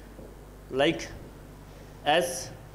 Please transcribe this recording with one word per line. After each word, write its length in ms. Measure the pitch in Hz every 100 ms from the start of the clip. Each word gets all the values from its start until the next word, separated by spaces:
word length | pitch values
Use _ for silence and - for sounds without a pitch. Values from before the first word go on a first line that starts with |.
| - - - - - - -
like 340 | 131 147 165 - - - - - - - - - - 143
as 420 | 160 175 - - - -